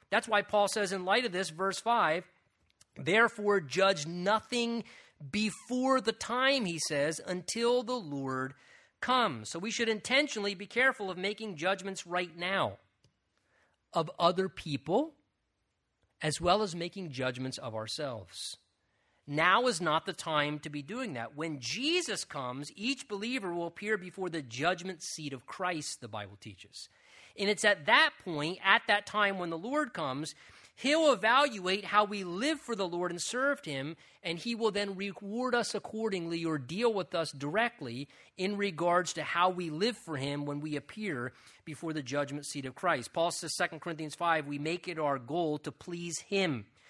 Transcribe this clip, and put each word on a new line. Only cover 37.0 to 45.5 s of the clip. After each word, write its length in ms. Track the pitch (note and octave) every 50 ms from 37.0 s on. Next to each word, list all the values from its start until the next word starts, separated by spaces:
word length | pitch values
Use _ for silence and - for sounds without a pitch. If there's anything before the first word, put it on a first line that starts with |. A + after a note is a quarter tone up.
| E3+ - -
us 160 | E3+ D#3+ -
directly 800 | - C3+ C#3 D3 E3 G#3+ A#3 A#3 - - D3 B2 A#2 C3 C#3+ - - - - - _
in 200 | - F#3 G3 G#3
regards 560 | G3+ G3+ G3+ E3 C#3+ E3+ F3 F3 F3+ F3+ E3 -
to 100 | E3 D3
how 260 | - - E3+ F3+ F#3
we 200 | F3+ F3+ F3 D#3+
live 280 | D3+ E3 G3+ A#3+ A3+
for 200 | - - E3+ D#3
him 280 | C3 C3+ C#3+ C#3+ D3 D3
when 140 | C#3+ C#3+ D3
we 160 | D3 D#3 D3
appear 560 | C#3 - - - G#3+ G#3+ G3 D3 B2 A#2+ B2+ - - - - - - _
before 300 | D#3+ D3 - E3+ E3 D#3
the 100 | D#3 C3+
judgment 420 | A#2+ C3+ D3 C#3+ C3 C#3 D3 C#3+
seat 200 | - - C#3+ B2+
of 100 | C3 B2
Christ. 380 | - - F3 D#3+ C3 A#2 - -
Paul 180 | F3 E3 F3
says, 240 | E3 - F3 D#3 -
Second 240 | - F3+ E3 E3 D3+
Corinthians 360 | - F3 E3 D3+ D#3+ D3 -
five, 320 | - F3 E3+ E3 D#3 C#3+
"We 120 | C#3+ C#3+ C#3+
make 280 | D3 D#3+ F3 F3 -
it 120 | F3+ E3 D#3+
our 180 | D3+ C#3+ C#3
goal 420 | C3 A#2+ A#2 D3 F3 E3+ D#3